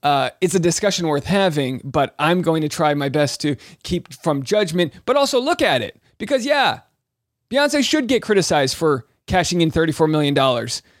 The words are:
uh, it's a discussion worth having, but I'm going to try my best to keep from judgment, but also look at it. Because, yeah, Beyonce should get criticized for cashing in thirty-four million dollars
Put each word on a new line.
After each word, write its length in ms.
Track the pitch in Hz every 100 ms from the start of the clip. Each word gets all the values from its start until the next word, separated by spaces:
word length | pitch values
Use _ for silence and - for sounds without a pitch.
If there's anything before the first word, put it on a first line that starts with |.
uh, 260 | 143 139 131 -
it's 120 | 180
a 60 | 180
discussion 460 | 170 160 208 185 165
worth 160 | 139
having, 560 | - 196 190 147 131 131
but 320 | 139 135 139 -
I'm 240 | 151 180
going 180 | 165 160
to 80 | 151
try 240 | - 151
my 160 | 143 139
best 320 | 147 143 -
to 160 | 147 139 - -
keep 280 | - 175 -
from 300 | - 165 143
judgment, 500 | 135 214 196 175 165 - -
but 100 | 277
also 240 | 277 254
look 220 | 269 349
at 180 | 214 135
it. 180 | 104 - _ _
Because, 260 | 214 269
yeah, 360 | 240 285 220 - - _ _ _ _ _ _
Beyonce 340 | 254 294 294
should 220 | 247 311 240
get 160 | 240
criticized 520 | - 202 170 156 135
for 320 | - 160 135 - _ -
cashing 340 | 185 165 175
in 100 | 160
thirty-four 380 | 165 160 147 156
million 240 | 156 147
dollars 480 | 143 135 120 113 - - _